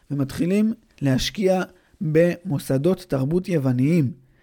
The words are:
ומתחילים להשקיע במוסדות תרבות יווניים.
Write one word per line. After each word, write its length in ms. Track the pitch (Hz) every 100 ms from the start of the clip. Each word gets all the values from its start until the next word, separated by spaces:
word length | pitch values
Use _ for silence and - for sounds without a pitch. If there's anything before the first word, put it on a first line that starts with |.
| -
ומתחילים 640 | 143 135 - 170 196 220 - _ -
להשקיע 640 | 139 131 - - 185 185 180 - _ -
במוסדות 1040 | 156 156 175 170 185 139 - 135 160 185 -
תרבות 400 | 139 131 175 185
יווניים. 640 | 170 131 123 135 170 127 - _ _